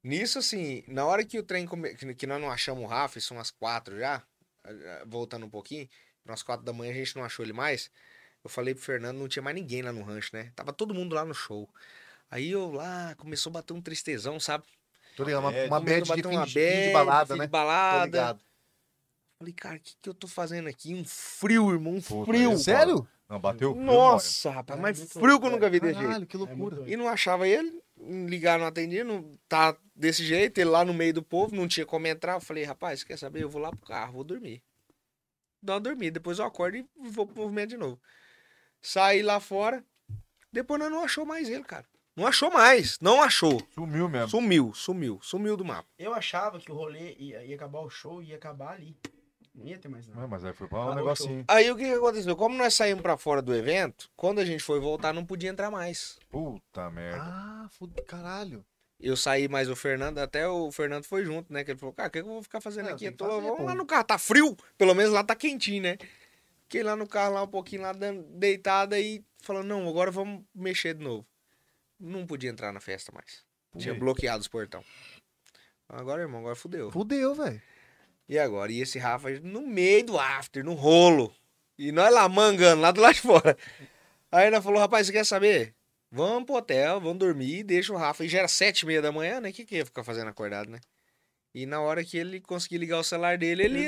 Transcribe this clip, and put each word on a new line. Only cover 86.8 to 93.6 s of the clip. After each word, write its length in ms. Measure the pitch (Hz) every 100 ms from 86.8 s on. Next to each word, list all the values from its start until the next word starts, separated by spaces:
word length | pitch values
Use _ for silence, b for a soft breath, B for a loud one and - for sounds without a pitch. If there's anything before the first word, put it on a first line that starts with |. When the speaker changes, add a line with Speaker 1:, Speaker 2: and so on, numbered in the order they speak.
| 147 196
Speaker 1:
vamos 160 | 170 180
dormir, 440 | 190 147 131 170
deixa 280 | 208 180 202
o 60 | 190
Rafa." 260 | 151 151
E 60 | 165
já 100 | 180
era 80 | 180
sete 340 | - 202 190
e 40 | 156
meia 160 | 156
da 100 | 151
manhã, 300 | 151 165 254
né? 80 | 208
O 40 |
que 120 | 190 226
que 100 | 180
ia 100 | 135
ficar 180 | -
fazendo 260 | 117 117 110
acordado, 400 | 104 104 101 107
né? 100 | 117 _ _ _ _ _ _ _
E 120 | 127 131
na 160 | 151
hora 220 | 151 165 175
que 120 | 175
ele 220 | 175 185
conseguir 380 | - 175 175 170
ligar 200 | 165 165
o 40 |
celular 340 | 165 170 175 175
dele, 260 | 165 175